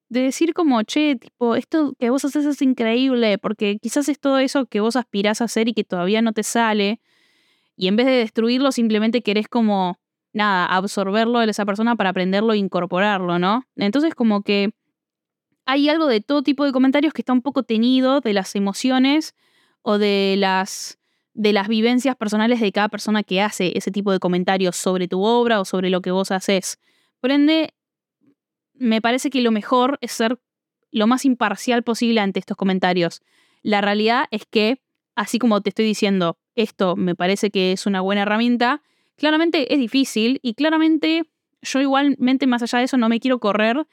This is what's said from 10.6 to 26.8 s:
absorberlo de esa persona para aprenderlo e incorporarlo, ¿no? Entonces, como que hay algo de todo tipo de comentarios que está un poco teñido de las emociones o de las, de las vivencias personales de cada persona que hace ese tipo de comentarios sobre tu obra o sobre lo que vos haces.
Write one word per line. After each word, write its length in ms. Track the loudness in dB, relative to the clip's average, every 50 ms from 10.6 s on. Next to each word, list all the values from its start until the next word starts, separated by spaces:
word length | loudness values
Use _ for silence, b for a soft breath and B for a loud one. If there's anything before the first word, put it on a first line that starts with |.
| 0
absorberlo 720 | 0 0 -2 -2 -2 -4 -4 -2 0 0 0 0 0 0 0
de 120 | 0 0
esa 140 | -2 -2 -4
persona 300 | -4 -2 -2 0 0 0
para 140 | 0 0 -2
aprenderlo 420 | 0 0 -2 0 0 0 2 2 2
e 40 |
incorporarlo, 840 | 0 0 -2 -2 -4 -4 -2 -2 0 0 0 0 -2 -2 -2 -2 0
¿no? 260 | 0 0 0 -2 -4 _ _
Entonces, 380 | -4 -2 -2 0 0 0 0 0
como 280 | 0 0 0 0 0 0
que 280 | 0 0 0 0 -2 -4 _ _ _ _ _ _ _ _ _ _ _ _ _ _ _ _ _ _ -2
hay 160 | 0 2 2
algo 200 | 2 2 2 2
de 120 | 2 0 0
todo 240 | 0 0 -2 0 0
tipo 220 | 0 0 0 0
de 80 | 0 2
comentarios 400 | 2 2 2 2 2 0 0 -2
que 80 | -4
está 100 | -2 0
un 100 | 0 0
poco 220 | 0 -2 -4 -4 -2
teñido 560 | -2 0 0 2 2 2 2 2 2 0 0
de 140 | 0 0 -2
las 240 | -2 -2 -4 -4
emociones 760 | -4 -2 -2 -4 -2 -2 0 2 2 2 2 2 0 -2 -4 -12 _ _ _ _ _ _ _ _ _ _
o 140 | -2 0
de 380 | 2 2 2 2 2 2 2 2
las, 640 | 2 2 2 2 0 -2 -4 -8 -12 -14 -14 -16 _ _ _ _ _ _ _ _
de 200 | -2 0 2 2
las 160 | 2 0 0
vivencias 480 | 0 2 2 2 2 2 0 0 -2
personales 420 | -2 -4 -2 0 0 2 2 2 2
de 140 | 0 0 0
cada 160 | 0 -2 -2
persona 340 | -4 -6 -4 -2 0 0 0
que 180 | 0 0 0
hace 300 | 0 0 -2 -2 -2 -2 -2
ese 120 | -2 -4 -4
tipo 220 | -4 -2 0 0
de 80 | 0 0
comentarios 560 | 0 0 0 0 0 0 0 0 0 -2 -2
sobre 320 | -2 -2 -2 -2 -2 -2
tu 160 | -4 -2 -2 0
obra 380 | 2 2 2 2 2 0 0
o 40 | -2
sobre 240 | -2 -2 -2 0 0
lo 120 | 0 -2
que 100 | -2 -2
vos 180 | -2 -2 -2 -2
haces. 460 | -4 -2 0 0 0 0 -2 -6 -10 -12